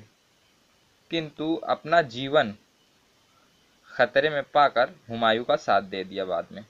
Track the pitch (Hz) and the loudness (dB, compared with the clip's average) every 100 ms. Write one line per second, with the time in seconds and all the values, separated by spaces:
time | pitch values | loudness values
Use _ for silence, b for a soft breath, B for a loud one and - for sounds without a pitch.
0 | - _ _ _ _ _ _ _ _ _ | -16 _ _ _ _ _ _ _ _ _
1 | _ 165 151 - 156 160 - 123 151 170 | _ -8 -8 -6 -4 -4 -4 -4 0 0
2 | 139 117 135 151 113 101 _ _ _ _ | 0 -4 0 0 0 -4 _ _ _ _
3 | _ _ _ _ _ _ _ _ - - | _ _ _ _ _ _ _ _ -8 -2
4 | 120 139 151 147 135 147 139 117 135 - | 0 2 0 -2 0 2 4 4 0 -4
5 | - 117 117 113 123 151 - 101 98 98 | -12 0 2 2 0 0 2 0 0 -6
6 | 92 98 92 85 87 95 | -8 -8 -4 -4 -6 -14